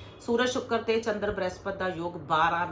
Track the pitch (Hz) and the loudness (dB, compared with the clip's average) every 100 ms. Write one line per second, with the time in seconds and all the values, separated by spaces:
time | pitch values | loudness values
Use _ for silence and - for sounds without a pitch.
0 | - - - 233 254 254 - 233 226 226 | -16 -12 0 2 4 2 0 0 2 0
1 | 226 208 208 190 185 - 196 190 185 165 | 2 0 0 0 -2 -4 -6 -2 -2 -2
2 | 175 170 143 160 170 165 175 | -4 -6 0 4 4 2 0